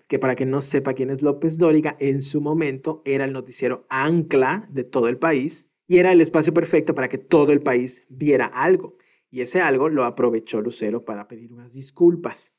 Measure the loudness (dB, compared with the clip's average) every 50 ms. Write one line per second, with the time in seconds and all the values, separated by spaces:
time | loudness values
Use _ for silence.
0 | _ -4 -2 0 0 0 0 0 -2 -2 -2 -2 -2 -2 -2 -2 -2 -2 -4 -4
1 | -4 -4 -2 0 0 0 0 0 -2 -2 0 2 4 4 4 4 2 0 -2 -2
2 | -2 -2 0 -2 -2 -4 -4 -2 -2 -2 0 0 -2 -2 -4 -6 -6 -6 -8 -6
3 | -4 -4 -2 -2 -2 -4 -6 -8 -10 -12 -8 -4 -4 -4 -4 -6 -8 -8 -6 -2
4 | 0 0 0 0 0 2 2 2 2 2 0 -4 -8 -8 -8 -8 -8 -4 -2 0
5 | 0 0 0 -2 -2 0 0 0 -2 -4 -6 -8 -12 _ _ _ _ 2 4 4
6 | 6 6 6 6 6 4 4 2 2 2 2 0 2 2 2 0 2 0 -2 -2
7 | -4 -4 -6 -8 -2 2 4 4 6 4 4 2 2 0 0 0 -2 -2 -6 -10
8 | -12 _ -12 -4 0 2 2 2 0 -2 -4 -2 0 2 2 0 -2 -6 -18 _
9 | _ _ _ _ _ _ -10 -8 -6 -2 -2 0 0 0 0 0 0 0 0 0
10 | -2 -2 -2 0 0 0 0 -2 -4 -4 -6 -6 -4 -6 -6 -6 -4 -4 -6 -6
11 | -8 -10 -12 -12 -14 -16 -20 -20 -20 -20 -20 -20 -20 -20 -18 -16 -16 -12 0 4
12 | 4 4 4 2 -2 -8 -8 -10 -10 -12 _